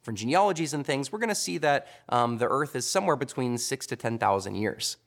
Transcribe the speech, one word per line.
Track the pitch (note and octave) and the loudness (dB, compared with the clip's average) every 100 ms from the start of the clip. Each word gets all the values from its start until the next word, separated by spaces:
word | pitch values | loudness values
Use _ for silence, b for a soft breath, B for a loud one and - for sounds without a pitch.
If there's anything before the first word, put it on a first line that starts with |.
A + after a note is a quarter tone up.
from | - G#2 | -8 -4
genealogies | A2+ E3+ G3+ E3 D#3 | 2 4 4 2 -2
and | D3 C#3 | -2 -2
things, | C#3 C3+ | -2 -4
we're | G#3+ | -4
gonna | A3+ G3+ | -2 -2
see | - F3 | -4 0
that, | D3+ C#3+ B B - | 2 2 B B 0
um, | B2 A#2+ A#2 | 2 2 2
the | A#2+ | 2
earth | C3+ D3 C3 | 2 0 -4
is | - | -2
somewhere | F#3+ G3 C#3+ | 0 2 0
between | C#3 - B2 A#2+ | -2 -2 -2 -2
six | - C3+ - | -2 -4 -6
to | B2 | -4
ten | A#2 A2+ | -2 2
thousand | G#2 G2 G2 G2 | 2 2 0 -2
years. | G#2+ - - - | -2 -2 -6 -8